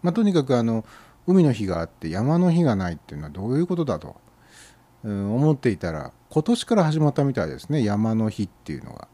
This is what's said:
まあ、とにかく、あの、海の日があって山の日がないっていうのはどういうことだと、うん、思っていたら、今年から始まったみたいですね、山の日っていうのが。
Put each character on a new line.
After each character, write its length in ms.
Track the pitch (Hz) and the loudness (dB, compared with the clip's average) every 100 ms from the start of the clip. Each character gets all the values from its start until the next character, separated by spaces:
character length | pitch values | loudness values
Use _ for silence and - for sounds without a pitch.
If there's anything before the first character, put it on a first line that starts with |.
ま 80 | 175 | 0
あ、 40 | |
と 100 | 180 | 2
に 100 | 208 | 2
か 100 | 175 | 2
く、 140 | 135 123 | 2 2
あ 60 | |
の、 220 | 113 113 - - - _ - | 2 -2 -4 -20 -20 _ 2
海 160 | 190 | 4
の 80 | 156 | 6
日 140 | 110 98 | 2 -2
が 140 | 85 | -2
あ 60 | 85 | -4
っ 20 | |
て 200 | _ 82 | _ -6
山 300 | 87 127 170 | -2 0 2
の 140 | 180 | 4
日 100 | 165 | 4
が 140 | 160 101 | 4 2
な 160 | 90 | -2
い 20 | |
っ 40 | 80 | -6
て 180 | - 73 | -10 -12
い 20 | |
う 20 | |
の 60 | 76 | -10
は 60 | |
ど 160 | 73 104 | -8 -2
う 100 | 139 | -2
い 40 | |
う 40 | 175 | 0
こ 100 | 175 | -2
と 60 | |
だ 140 | 147 80 | -2 -4
と、 180 | - - _ _ _ - - _ _ _ | -6 -18 _ _ _ -20 -20 _ _ _
う 80 | 110 | -8
ん、 220 | 101 98 | -6 -2
思 200 | 117 151 | 0 0
っ 40 | 143 | 2
て 140 | 127 | -2
い 60 | 95 | -2
た 140 | 87 | -4
ら、 220 | 78 - _ _ | -6 -10 _ _
今 140 | - | -2
年 220 | 156 240 - | 0 -2 2
か 100 | 220 | 2
ら 80 | |
始 160 | 160 156 | 2 2
ま 80 | 151 | 2
っ 40 | |
た 100 | 143 | 2
み 100 | 139 | -2
た 120 | 120 82 | 0 -4
い 40 | |
で 80 | 65 | -6
す 140 | - | -4
ね、 120 | 147 | -2
山 300 | 104 104 110 | 0 0 0
の 160 | 110 110 | 0 -2
日 140 | 104 | -2
っ 40 | 98 | -8
て 240 | _ - | _ -12
い 60 | 71 | -12
う 60 | |
の 100 | - | -12
が。 140 | - - | -18 -20